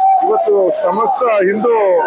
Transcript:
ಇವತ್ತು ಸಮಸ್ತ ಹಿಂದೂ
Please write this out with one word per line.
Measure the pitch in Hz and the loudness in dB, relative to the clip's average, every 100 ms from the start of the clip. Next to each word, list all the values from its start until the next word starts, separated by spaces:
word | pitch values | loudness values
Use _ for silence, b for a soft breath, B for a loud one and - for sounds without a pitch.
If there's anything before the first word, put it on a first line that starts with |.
| 762 762 370 | 2 2 0
ಇವತ್ತು | 427 679 403 370 - | -2 0 0 0 -2
ಸಮಸ್ತ | 180 202 226 - | -4 -2 -2 -2
ಹಿಂದೂ | 247 208 185 214 240 226 196 175 | 0 0 0 0 0 0 2 0